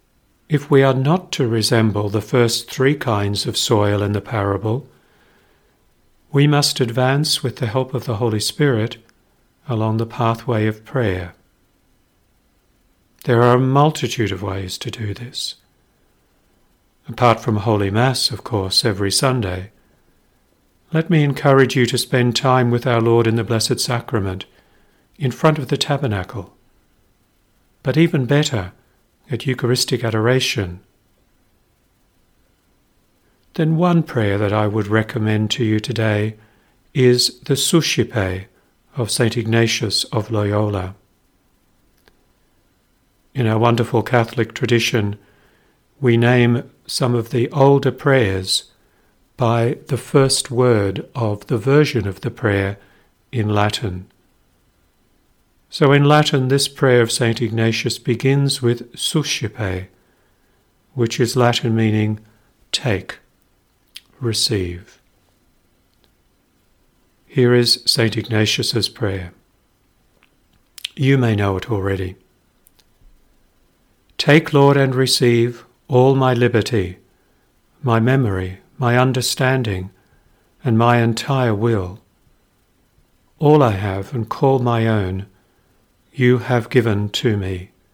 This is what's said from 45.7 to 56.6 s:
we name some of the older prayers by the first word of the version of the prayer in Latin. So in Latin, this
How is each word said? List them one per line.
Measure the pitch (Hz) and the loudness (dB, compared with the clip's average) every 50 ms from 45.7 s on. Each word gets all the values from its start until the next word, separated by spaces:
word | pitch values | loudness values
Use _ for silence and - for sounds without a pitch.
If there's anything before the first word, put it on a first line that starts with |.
| _ _ _ _ _ - | _ _ _ _ _ -2
we | 135 123 117 | 0 2 4
name | 117 117 120 127 123 120 120 117 123 - - _ _ _ | 4 4 4 4 4 4 4 2 0 -4 -8 _ _ _
some | - - - 139 123 120 | -10 -6 -2 -2 0 0
of | 120 113 - | -2 -2 -2
the | - 123 117 - | -2 -2 -2 -2
older | - 143 135 143 139 139 - 135 | 2 4 6 6 6 4 2 0
prayers | 123 - - 139 135 135 113 95 95 95 95 - - - - _ _ _ _ _ _ _ _ _ _ _ _ _ _ | -2 -2 0 2 2 4 2 2 -2 -4 -4 -4 -4 -6 -6 _ _ _ _ _ _ _ _ _ _ _ _ _ _
by | - 127 113 117 117 113 120 - - - | -2 0 0 0 0 0 -2 -2 -6 -8
the | - 135 | -6 -8
first | 117 - - - 143 135 131 - - - - | -8 -4 0 2 2 2 2 0 -2 -4 -4
word | 120 120 127 123 117 104 101 98 98 110 - - - | -2 0 2 2 2 2 0 -2 -4 -6 -10 -10 -8
of | 123 117 107 104 101 - | -4 -4 -4 -4 -6 -6
the | - 143 | -4 -4
version | 110 101 131 139 151 151 - - 120 95 | -2 0 2 2 4 2 2 0 -2 -4
of | 98 92 - | -4 -6 -8
the | - 120 | -8 -10
prayer | - - - 107 101 98 98 95 101 - _ _ _ _ _ _ _ _ _ _ | -6 -4 -2 0 0 0 0 -2 -4 -8 _ _ _ _ _ _ _ _ _ _
in | - 113 107 107 | -4 -4 -2 0
Latin. | 104 104 104 104 - - - 98 90 92 95 - _ _ _ _ _ _ _ _ _ _ _ _ _ _ _ _ _ _ _ _ _ _ _ _ _ _ _ _ _ _ _ _ | 2 2 2 0 -2 -4 -6 -8 -8 -10 -12 -16 _ _ _ _ _ _ _ _ _ _ _ _ _ _ _ _ _ _ _ _ _ _ _ _ _ _ _ _ _ _ _ _
So | - - 160 135 143 | -2 2 4 4 4
in | 143 143 | 6 6
Latin, | 143 147 151 147 - - 139 131 131 | 6 4 4 4 2 0 0 0 2
this | 139 139 | 0 0